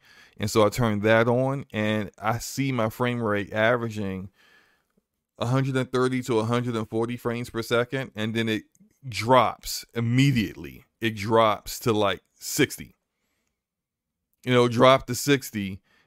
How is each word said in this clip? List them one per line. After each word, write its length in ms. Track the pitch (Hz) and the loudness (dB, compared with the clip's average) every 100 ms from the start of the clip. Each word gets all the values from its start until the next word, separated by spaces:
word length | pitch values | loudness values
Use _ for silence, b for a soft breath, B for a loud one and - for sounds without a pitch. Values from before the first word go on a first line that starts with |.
| b b b - | b b b -8
And 120 | 101 | 0
so 140 | 113 | 4
I 60 | 101 | 4
turned 320 | - 113 104 | 2 0 2
that 260 | 107 113 117 | 4 4 4
on, 380 | 123 131 139 - | 2 0 -4 -8
and 400 | 107 107 107 98 - | -4 -2 -2 -6 -6
I 200 | 107 113 | -4 -4
see 340 | - - 135 | -6 -4 -2
my 160 | 123 110 | 0 -2
frame 340 | - 123 120 | -2 -2 -2
rate 300 | 110 101 90 | -2 -2 -2
averaging 800 | 107 113 123 117 107 98 95 98 b b b b b b b _ _ _ - | 0 2 2 -2 -6 -6 -8 -10 b b b b b b b _ _ _ -8
a 60 | |
hundred 320 | 117 131 135 131 | -2 0 0 -2
and 160 | 123 | -2
thirty 300 | 127 127 127 | 0 0 0
to 160 | 123 110 | -2 0
a 60 | |
hundred 320 | 110 120 123 113 | 0 -2 -2 -4
and 120 | 110 | -4
forty 300 | 110 117 120 | -4 -4 -4
frames 320 | 123 117 113 | -6 -6 -8
per 100 | 117 | -8
second, 520 | - 117 123 135 127 107 | -2 0 0 -6 -8 -6
and 160 | 110 | -4
then 160 | 113 113 | -2 -2
it 140 | 107 - _ _ _ 135 | -4 -6 _ _ _ -12
drops 800 | 98 113 127 104 - - - - | -6 4 4 4 -2 -10 -12 -10
immediately. 920 | 117 117 123 139 120 90 69 71 64 _ _ | -6 0 4 4 2 -2 -6 -14 -16 _ _
It 120 | 113 | -4
drops 680 | 110 104 113 110 98 - - | -4 2 4 4 2 -6 -4
to, 120 | 123 | -2
like, 300 | 107 98 92 _ _ | 2 0 -2 _ _
sixty. 600 | - - 131 - 80 _ _ _ _ _ _ _ _ _ _ _ _ _ _ _ | -8 -2 -2 -2 -18 _ _ _ _ _ _ _ _ _ _ _ _ _ _ _
You 120 | 123 | 2
know, 120 | 123 123 | 4 4
drop 400 | 117 131 135 - | 6 6 6 2
to 60 | |
sixty, 680 | 123 143 139 - 104 98 90 _ _ | -4 0 0 0 -6 -6 -8 _ _